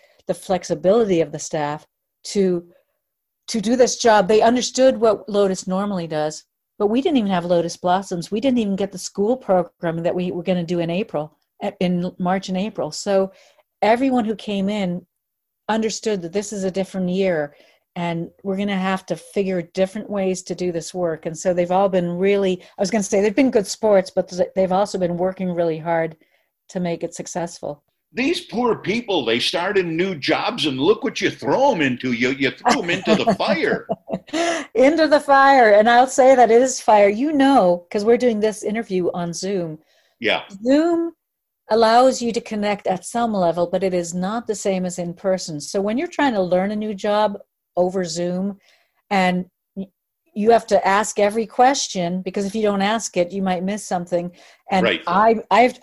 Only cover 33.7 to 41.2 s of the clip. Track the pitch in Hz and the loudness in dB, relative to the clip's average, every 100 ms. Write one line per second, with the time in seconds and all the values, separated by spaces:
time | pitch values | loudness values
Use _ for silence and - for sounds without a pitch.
33.7 | 202 - 220 - - - 320 339 330 277 | -2 -6 -10 -8 -12 -8 -4 -2 -4 -6
34.7 | - 262 320 311 285 285 269 269 277 220 | 2 4 4 4 2 4 4 6 6 6
35.7 | 208 214 240 254 - 262 254 233 233 262 | 6 6 6 4 4 6 8 8 6 4
36.7 | 247 - 214 202 208 294 294 269 269 185 | -2 4 6 6 2 0 2 4 6 4
37.7 | 175 - 214 208 233 247 214 214 202 - | 2 -2 -4 2 2 2 0 -2 -2 -6
38.7 | 214 226 185 175 180 175 165 190 196 165 | -6 -4 -2 -2 -4 -6 -6 -6 -4 -6
39.7 | 156 _ _ _ - 202 185 - 196 226 | -10 _ _ _ -8 -2 -2 -4 -8 0
40.7 | 285 339 339 339 - | 2 2 0 -4 -8